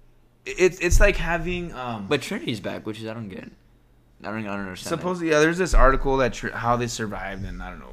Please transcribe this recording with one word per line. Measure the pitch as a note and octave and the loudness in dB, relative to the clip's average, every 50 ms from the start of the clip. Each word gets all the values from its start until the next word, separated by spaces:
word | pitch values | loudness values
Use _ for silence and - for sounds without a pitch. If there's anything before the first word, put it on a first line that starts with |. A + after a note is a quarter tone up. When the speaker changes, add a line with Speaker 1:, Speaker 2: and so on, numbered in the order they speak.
| _ _ _ _ _ _ _ _ - | _ _ _ _ _ _ _ _ -12
Speaker 1:
it's, | - C3 D3+ F3+ F3+ E3+ - | -6 0 2 2 2 2 2
it's | E3 F3 - - | 2 6 6 8
like | G#3 G3+ - | 8 6 4
having, | - E3 E3 E3+ E3+ D#3+ F3+ F3+ F3 F3 E3 - | 2 -2 -2 -2 -2 -2 -4 -4 -6 -6 -8 -10
um, | B2+ B2+ B2 A2+ G#2+ G2 F#2+ | -10 -8 -8 -6 -6 -4 -2
Speaker 2:
But | D3 C3+ | -2 -2
Trinity's | - - F#3+ A#3 E4+ A#3+ A#2+ G2+ | -2 -4 -8 -6 -6 -6 -6 -6
back, | - G2+ G2 F#2+ D#2+ | -6 -8 -8 -8 -8
which | G#2+ G#2 A2 | -10 -10 -8
is, | A2+ A2 | -10 -10
I | A2 | -10
don't | A#2+ A2+ G2 | -10 -12 -12
get. | F2 - - - - _ _ _ _ _ _ _ _ _ _ _ _ - | -12 -14 -16 -16 -20 _ _ _ _ _ _ _ _ _ _ _ _ -14
I | - G2 | -12 -10
don't, | G#2+ A2 | -8 -8
I | A2 | -6
don't | G2+ G2+ G2+ | -6 -6 -6
understand | G2 F#2 F#2 F2+ - - E3+ | -8 -8 -10 -10 -8 -6 -6
that. | D#3 | -4
Speaker 1:
Supposedly, | E3+ F3+ F#3 F3 E3 D#3+ | -2 -4 -4 -2 0 2
yeah, | D3+ D3+ | 4 4
there's | D3+ D#3+ E3 F3+ | 4 4 4 2
this | F#3 D3 - | 2 4 8
article | - B2+ C3 C3 B2 - C#3 C3+ | 8 8 8 8 4 2 2 2
that | C3+ C3 A#2 | 2 2 0
tr-, | - - - A2+ | 0 -4 -8 -8
how | - - A#2+ A#2+ A#2+ | -6 -4 0 0 0
they | A#2+ B2 | 0 0
survived, | A#2 - - A2+ G#2 G2+ F2+ F#2+ G2 G2 F#2+ G2+ | -4 -4 -6 -8 -8 -8 -8 -8 -8 -8 -8 -8
and | F#2 F2+ F2+ | -8 -8 -10
I | F2+ F#2 | -12 -12
don't | F2+ D#2+ | -12 -14
know. | B1+ B1+ | -16 -18